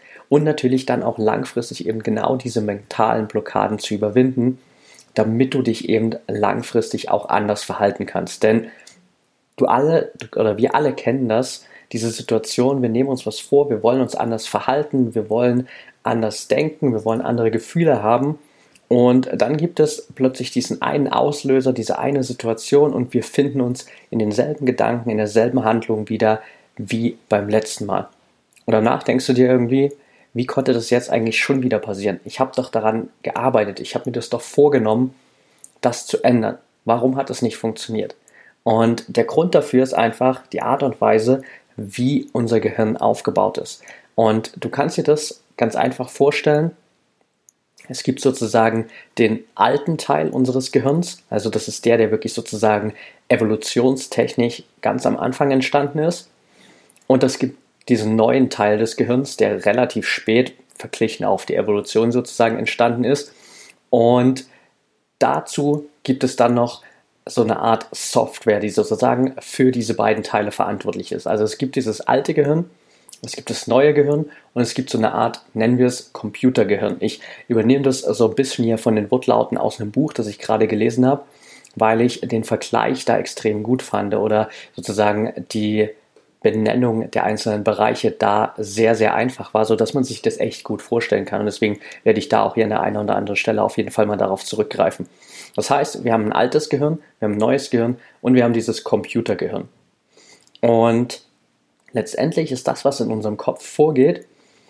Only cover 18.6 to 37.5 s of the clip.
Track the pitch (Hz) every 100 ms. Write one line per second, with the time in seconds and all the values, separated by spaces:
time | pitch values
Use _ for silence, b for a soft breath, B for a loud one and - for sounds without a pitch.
18.6 | b b - 123 123 127 127 - 110 151
19.6 | 170 - 151 - - - 131 131 127 123
20.6 | - - 127 147 135 120 147 147 135 135
21.6 | 131 120 107 - 131 139 127 123 113 110
22.6 | - 143 147 131 123 120 - - 143 139
23.6 | 123 123 B B B 113 104 104 143 151
24.6 | 131 110 110 120 120 107 107 110 120 127
25.6 | 110 113 113 110 107 110 110 107 B B
26.6 | B - 104 117 117 - - 104 104 107
27.6 | - - 101 95 95 _ _ _ _ _
28.6 | - 110 113 131 - 127 131 123 127 127
29.6 | 117 135 143 B B B B 113 123 -
30.6 | 131 117 117 123 - 117 113 110 - 135
31.6 | 127 117 110 98 101 90 104 - 131 -
32.6 | 127 113 107 113 - _ - - 127 123
33.6 | 101 - - - - 123 - 120 - -
34.6 | 147 139 110 110 127 B B B B B
35.6 | B _ 123 117 - - 120 123 110 -
36.6 | _ _ - 120 127 131 135 127 117